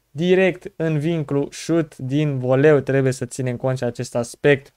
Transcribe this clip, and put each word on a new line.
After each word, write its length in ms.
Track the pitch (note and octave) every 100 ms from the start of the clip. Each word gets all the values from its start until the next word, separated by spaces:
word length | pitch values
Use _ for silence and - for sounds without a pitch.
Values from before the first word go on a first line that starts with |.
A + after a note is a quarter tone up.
| _
direct 600 | C#3 F3 F#3 F#3+ F3 - -
în 240 | D#3+ D#3
vinclu, 480 | D3+ E3 C#3 C#3+ C#3+
șut 460 | - - E3 D#3+ -
din 420 | C3 C#3 D3+ C#3
voleu, 400 | B2 C3 D3 D3
trebuie 320 | C3 C3+ C3+
să 140 | C3 B2
ținem 300 | - B2+ A#2+
cont 220 | C3 C3
și 60 |
acest 320 | A#2+ A#2 A#2+ B2
aspect 560 | A#2 - D3 C#3 -